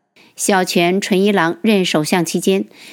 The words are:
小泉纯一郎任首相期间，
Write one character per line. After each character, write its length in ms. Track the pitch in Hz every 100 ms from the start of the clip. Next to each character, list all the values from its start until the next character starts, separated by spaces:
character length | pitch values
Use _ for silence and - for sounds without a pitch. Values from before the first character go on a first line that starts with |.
| _ _ -
小 300 | - - 196
泉 360 | 180 190 175 190
纯 220 | - 185
一 80 | 202
郎 280 | 202 165 175
任 220 | 220 208
首 180 | 180 160
相 220 | 151 180
期 160 | 160 185
间， 240 | 190 190 214 - -